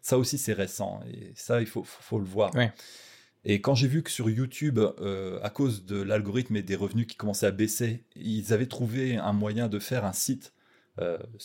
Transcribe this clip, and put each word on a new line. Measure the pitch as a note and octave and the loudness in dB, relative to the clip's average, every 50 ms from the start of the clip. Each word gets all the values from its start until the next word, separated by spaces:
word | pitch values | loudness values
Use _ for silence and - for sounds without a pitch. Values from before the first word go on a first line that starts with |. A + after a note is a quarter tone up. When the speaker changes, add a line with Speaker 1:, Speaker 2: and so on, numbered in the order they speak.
Speaker 1:
Ça | - - C3 B2+ | -2 2 2 4
aussi, | B2 - - | 4 2 -2
c'est | - - A2 | -2 -2 -2
récent. | G#2 F#2+ G2 F#2 - - G2 F#2+ G2 G#2 A2 A#2 | 0 0 -2 -4 -4 -6 -6 -6 -6 -8 -12 -12
Et | B2 A#2 - - G#2+ | -12 -14 -14 -16 -16
ça, | - - - A#2 A#2+ | -14 -2 0 2 2
il | A2+ | 2
faut, | G#2+ - - | 0 -4 -8
faut, | F2+ - - - | -8 -8 -14 -18
faut | - - A2 G#2+ | -8 -4 -2 -2
le | G2 | -2
voir. | F#2 F#2+ G#2+ G#2 F#2 - | -2 2 2 2 2 4
Speaker 2:
Ouais. | B2 A#2+ A2+ - - - - - - - - - - - _ _ _ - | 2 2 2 0 -6 -20 -20 -20 -20 -20 -20 -20 -20 -20 _ _ _ 0
Speaker 1:
Et | G#2 G2+ G2+ | 2 2 2
quand | - C3+ C#3 | 4 4 4
j'ai | A#2 C#3 B2+ | 4 4 4
vu | C#3+ D#3+ | 2 2
que | D#3 - | 0 -2
sur | - - A2+ A2 | -4 0 2 2
YouTube, | G#2+ A#2 C3 B2+ - - D3+ D3+ B2+ A2 | 2 2 0 -2 -2 -2 0 2 4 4
euh, | G#2+ - - - F#2+ G2 G2 F#2+ F#2+ F#2 F#2+ - | 4 4 2 -2 -4 -4 -2 -2 -4 -6 -6 -4
à | - G#2 | -4 -6
cause | - - C#3 C3 A2 G2 F#2 | 0 2 2 2 2 -2 -4
de | F#2 G2+ G2+ | -4 -4 -2
l'algorithme | G2 G2 G#2+ G#2+ G2+ G2+ G2 B2+ B2 - A2 | 0 2 2 2 2 2 0 -2 0 0 -2
et | G#2 | -2
des | F#2 F2+ F#2+ | 0 -2 -2
revenus | F2+ G2+ G2 A#2 A2+ A#2 | 0 0 0 2 0 0
qui | - - | 0 -4
commençaient | - G#2 G#2 G2+ - A2+ | -4 -2 -2 0 2 2
à | G2 | 2
baisser, | F#2+ G2 A2 A2 - - A#2+ A2+ A2+ A#2+ - _ _ | 4 4 2 2 2 0 0 -2 -2 -4 -8 _ _
ils | - - A2 G#2+ G#2+ F#2+ G#2+ | -8 -4 -2 -2 -2 2 2
avaient | A2+ G#2+ B2+ | 2 2 2
trouvé | C3 - - B2 A2 A2+ C3 C3 B2+ A#2+ | 0 -2 -2 -2 -2 0 0 0 0 0
un | G#2 D2 G#2 | 0 0 0
moyen | G#2 G#2 G#2+ G#2+ G#2+ A#2 A#2+ A2 | 2 2 0 0 0 0 0 0
de | G2+ G2+ | -2 -2
faire | - - C3 A#2+ G#2 | -2 -2 -2 0 0
un | F#2+ | 0
site, | F2+ - - - - - - - _ _ _ _ _ _ _ _ - - | -2 -2 0 0 -2 -4 -4 -18 _ _ _ _ _ _ _ _ -6 -4
euh, | F2 F2 E2+ D#2+ - A2+ A2 G#2+ | -2 -2 -2 -4 -6 -12 -16 -18